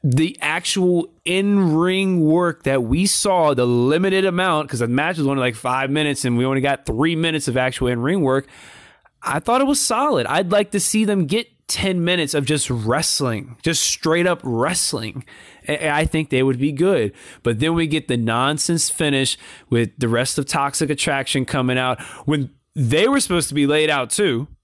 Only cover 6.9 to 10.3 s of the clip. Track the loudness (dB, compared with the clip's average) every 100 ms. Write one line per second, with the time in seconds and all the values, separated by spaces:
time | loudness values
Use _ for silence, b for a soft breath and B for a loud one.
6.9 | -2 0 0 -2 -2 -2 0 0 0 -2
7.9 | -2 -2 0 2 0 -2 B B B B
8.9 | B B _ -6 -4 0 2 2 0 0
9.9 | 0 2 0 0